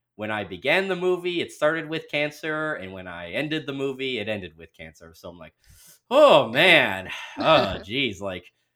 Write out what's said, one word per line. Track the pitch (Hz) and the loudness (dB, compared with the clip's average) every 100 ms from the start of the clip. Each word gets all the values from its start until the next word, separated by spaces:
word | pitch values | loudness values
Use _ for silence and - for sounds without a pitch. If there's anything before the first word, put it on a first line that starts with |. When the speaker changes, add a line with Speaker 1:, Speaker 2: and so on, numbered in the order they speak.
| _ - | _ -10
Speaker 1:
"When | 107 | -6
I | 107 | -6
began | 95 90 131 175 196 | -6 -6 0 0 0
the | 180 | -2
movie, | 180 175 175 170 | -2 -2 -2 -4
it | 120 | -6
started | - 151 160 156 | -2 -2 -2 -6
with | 160 - | -8 -6
cancer, | 147 151 - 160 156 156 | -4 -4 -6 -8 -6 -6
and | 147 92 | -8 -10
when | 95 90 | -12 -12
I | 87 85 | -12 -8
ended | 104 151 156 135 | -6 -4 -6 -6
the | |
movie, | 135 139 127 131 117 | -6 -6 -6 -6 -6
it | 104 | -6
ended | 104 90 80 | -8 -10 -16
with | 82 | -20
cancer." | - 80 80 82 | -20 -20 -20 -20
So | 80 92 | -18 -18
I'm | 85 | -18
like, | 80 _ _ - - - - | -20 _ _ -20 -20 -20 0
"Oh, | 269 285 160 117 | 6 8 8 6
man. | 123 180 160 117 95 92 - | 4 6 6 4 -2 -8 -12
Speaker 2:
<laughs> | - - | -12 -2
Speaker 1:
Oh, | 147 147 104 90 | 4 4 4 -2
geez." | 85 127 127 98 | -6 -4 -4 -4
Like, | 98 92 - _ _ | -8 -10 -12 _ _